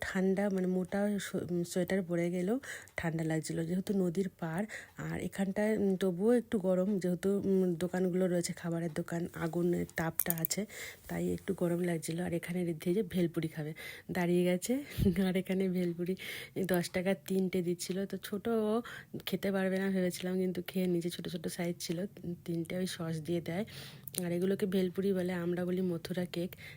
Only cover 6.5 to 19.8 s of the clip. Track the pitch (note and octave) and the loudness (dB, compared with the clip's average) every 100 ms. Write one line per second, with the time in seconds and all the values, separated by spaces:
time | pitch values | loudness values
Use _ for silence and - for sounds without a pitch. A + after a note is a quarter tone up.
6.5 | A3+ F#3 F3+ F#3 G3+ F3+ F3 G3 G3+ G3 | 0 2 4 4 2 2 2 2 2 4
7.5 | F#3+ F#3 E3 F3 F#3 F#3 F3 F#3 F3 E3+ | 4 4 2 0 2 2 4 4 4 0
8.5 | F3 E3+ E3 E3+ D#3 E3+ E3+ F3 E3 D#3+ | -2 -2 -2 -2 -2 -2 -2 -4 -4 -2
9.5 | E3 F3 F3 F3 - E3 E3 - E3 E3 | 2 2 2 0 -2 -2 0 -2 -2 -2
10.5 | - G#3+ - - - - E3+ F3 F3 - | -2 -4 -8 -12 -12 -6 -2 0 -2 -2
11.5 | F3+ F3 E3+ F3+ E3+ D#3+ E3 F3+ E3 - | -2 0 0 0 0 -2 -4 -2 -4 -2
12.5 | F3 E3+ D#3+ F3+ F3+ F3+ E3+ E3+ E3 D#3+ | -2 -2 0 0 0 2 2 2 2 -2
13.5 | D#3+ D3+ D#3+ - - - F3 F3 F3 F3+ | -2 -6 -8 -12 -12 -4 0 4 4 4
14.5 | F3+ - C4 C#4+ - G3 F3+ F#3+ F#3 F#3 | 2 0 -2 -2 2 4 4 2 2 0
15.5 | F#3+ F#3+ F3+ F3 E3+ F3 F#3+ - - - | 0 0 2 0 0 -2 -4 -6 -12 -8
16.5 | - F#3 F3+ E3+ F#3 F3+ F#3+ - F#3+ F#3 | -4 0 2 0 -2 0 0 0 0 2
17.5 | F#3+ F3 F3 - F#3 G3 F#3+ - G3+ A#3 | 0 0 -2 -4 -4 -4 -6 -6 -4 0
18.5 | A3+ G#3+ A3+ - - - - - F#3 G3 | 0 2 0 -2 -10 -12 -10 -4 -2 0
19.5 | G3 F#3+ F#3+ | 0 2 2